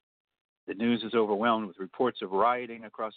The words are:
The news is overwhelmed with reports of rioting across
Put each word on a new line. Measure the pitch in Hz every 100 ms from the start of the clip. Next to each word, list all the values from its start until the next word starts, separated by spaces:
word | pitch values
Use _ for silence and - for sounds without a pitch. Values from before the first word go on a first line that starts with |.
| _ _ _ _ _ _ -
The |
news | 98 117 113
is | 110
overwhelmed | 117 107 101 117 113 101
with | 90
reports | 92 - 127 -
of | 95
rioting | 98 117 123 120 117 107
across | - 110